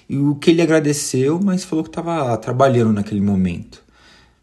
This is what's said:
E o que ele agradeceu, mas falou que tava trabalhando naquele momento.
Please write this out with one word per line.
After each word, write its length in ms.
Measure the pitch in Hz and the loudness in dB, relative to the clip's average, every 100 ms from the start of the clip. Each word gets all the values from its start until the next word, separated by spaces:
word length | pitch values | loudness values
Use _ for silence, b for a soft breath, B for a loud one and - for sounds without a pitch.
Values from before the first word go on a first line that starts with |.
| _ | _
E 80 | 135 | -2
o 180 | 143 | 0
que 160 | 147 - | 2 2
ele 100 | 165 | 2
agradeceu, 800 | 165 160 147 147 - 131 135 170 | 4 2 2 -2 -2 0 0 0
mas 220 | 202 185 | 0 -2
falou 220 | - 156 | -2 -6
que 60 | 156 | -4
tava 460 | - 165 165 127 113 | -8 -6 -4 -2 -2
trabalhando 540 | - 123 135 123 110 | -4 2 2 4 2
naquele 280 | 104 101 104 | 0 -2 -2
momento. 600 | 101 98 92 85 - - _ b b b b b | 0 0 0 -2 -10 -20 _ b b b b b